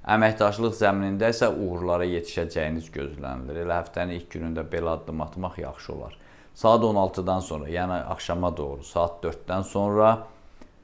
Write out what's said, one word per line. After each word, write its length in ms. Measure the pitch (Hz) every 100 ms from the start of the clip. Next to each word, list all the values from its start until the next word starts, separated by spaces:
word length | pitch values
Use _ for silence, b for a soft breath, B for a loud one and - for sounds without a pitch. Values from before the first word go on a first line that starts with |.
Əməkdaşlıq 680 | - 110 110 110 104 104 113
zəminində 540 | 110 104 98 98 98 113
isə 160 | 117 123
uğurlara 640 | - 95 87 87 87 90
yetişəcəyiniz 760 | 85 - - 82 82 78 80 80
gözlənilir. 720 | - 71 73 67 65 64 78
Elə 140 | 87 85
həftənin 380 | 82 - 90 87
ilk 160 | -
günündə 320 | 90 82 80 80
belə 300 | 85 82 80
addım 240 | 80 78
atmaq 380 | 76 90 92 -
yaxşı 300 | 65 - -
olar. 240 | 73 - - b b b -
Saat 240 | 113 117
on 140 | 110 101
altıdan 420 | 95 - 90 92
sonra, 280 | 87 78 71
yəni 300 | 87 90 90 71
axşama 400 | 80 - 90 90 78
doğru, 260 | 71 69
saat 400 | - 87 85 -
dörddən 400 | 82 - - 92
sonra 640 | 92 101 101 104 107 113 B B B B B _